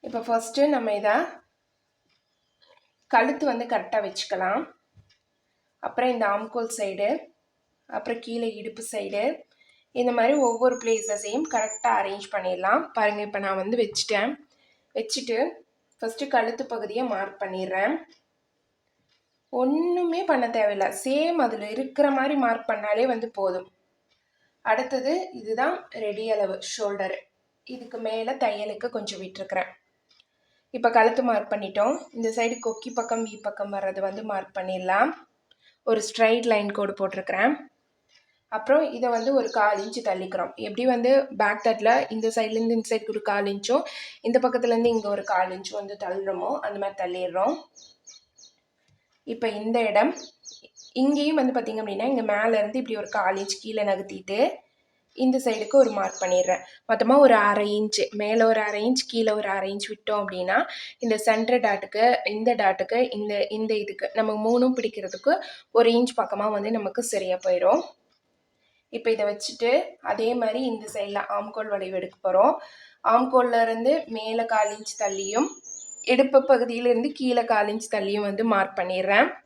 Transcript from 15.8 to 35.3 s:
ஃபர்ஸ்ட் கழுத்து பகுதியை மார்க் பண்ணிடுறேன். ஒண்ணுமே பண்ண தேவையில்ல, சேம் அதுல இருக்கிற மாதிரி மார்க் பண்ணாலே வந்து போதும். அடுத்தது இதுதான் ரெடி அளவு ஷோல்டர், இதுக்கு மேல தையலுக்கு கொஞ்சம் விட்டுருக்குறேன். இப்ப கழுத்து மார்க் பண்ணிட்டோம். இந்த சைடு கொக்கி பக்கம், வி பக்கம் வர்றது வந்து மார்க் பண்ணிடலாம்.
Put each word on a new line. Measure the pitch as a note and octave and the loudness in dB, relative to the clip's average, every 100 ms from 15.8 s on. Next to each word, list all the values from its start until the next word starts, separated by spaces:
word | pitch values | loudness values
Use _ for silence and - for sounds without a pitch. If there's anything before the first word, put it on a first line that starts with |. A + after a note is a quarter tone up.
| _ _ | _ _
ஃபர்ஸ்ட் | A3+ A3+ C#4 | -10 -6 0
கழுத்து | C4 A3 A#3 C4+ | 0 0 -4 -6
பகுதியை | A#3 G#3+ G#3+ B3+ | -6 -6 -4 -4
மார்க் | G3+ G3 - | -4 -6 -8
பண்ணிடுறேன். | F#3+ F#3+ F#3 F#3 G#3 D#4+ - _ _ _ _ _ _ _ _ _ _ _ _ _ _ | -8 -6 -4 0 0 -2 -8 _ _ _ _ _ _ _ _ _ _ _ _ _ _
ஒண்ணுமே | B3 B3+ D4+ E4+ F4 F4 E4 | -2 0 2 2 0 0 -2
பண்ண | F#4+ C#4 A#3+ | 2 2 2
தேவையில்ல, | A#3 G#3 G3+ G3 - | 2 0 2 -2 -2
சேம் | C4 C#4 E4 E4+ | -2 0 2 2
அதுல | B3 A3 G#3 | 0 0 -8
இருக்கிற | A3 A#3+ - D4 | -6 -6 2 2
மாதிரி | C4+ C#4 D4 | 4 0 2
மார்க் | B3 A3+ - | 2 0 -2
பண்ணாலே | G#3 G#3 G#3+ B3+ | -4 0 0 2
வந்து | A#3 A3+ | 0 -4
போதும். | - G3 F3+ F3+ _ _ _ _ _ _ _ _ _ | -2 -2 -2 -10 _ _ _ _ _ _ _ _ _
அடுத்தது | - A3 B3+ C4+ B3+ E4+ F#4 | -2 0 0 -2 -2 -2 -4
இதுதான் | F#4 G#3 A3 C#4 F#4 - | -10 -8 -2 -2 -2 -8
ரெடி | - G#3+ G#3 A3+ | -8 -6 -6 -2
அளவு | G#3 F#3+ F#3+ - - | -2 -2 -4 -8 -6
ஷோல்டர், | G#3 G3 F#3+ - - _ _ _ | -4 -4 -4 -6 -12 _ _ _
இதுக்கு | - B3+ A#3 A#3 | -18 -16 -14 -8
மேல | A3 A3+ A3+ | -6 -4 -4
தையலுக்கு | C4+ A#3 G#3 G#3 G#3 A#3+ | 0 0 0 -6 -6 -6
கொஞ்சம் | A#3 G3+ F#3+ | -6 -8 -10
விட்டுருக்குறேன். | F#3 F#3 F#3+ F#3+ - - _ _ _ _ _ _ _ _ _ | -12 -12 -6 -4 -4 -8 _ _ _ _ _ _ _ _ _
இப்ப | B3+ A#3 | 0 2
கழுத்து | A#3 A3+ A3+ | 6 4 4
மார்க் | B3 G#3+ G3+ | 0 0 -2
பண்ணிட்டோம். | G#3 G3 G3 G#3+ D#4+ - | -6 -4 0 0 0 -6
இந்த | - A3+ | -6 -4
சைடு | A3+ A#3 A#3 | 0 -2 -2
கொக்கி | A#3 A3+ B3 | -6 -6 -8
பக்கம், | A#3 A#3 A3+ A3+ | -6 -4 -4 -4
வி | G#3 | -8
பக்கம் | G#3 G#3 G3+ | -10 -8 -8
வர்றது | G3 G3 F#3+ | -4 -6 -4
வந்து | G3 G3+ | -6 -6
மார்க் | A3 G3 F#3+ - | -6 -8 -8 -10
பண்ணிடலாம். | F#3 F#3 F#3 G3 C4 D#4+ - | -6 -6 0 2 2 0 -16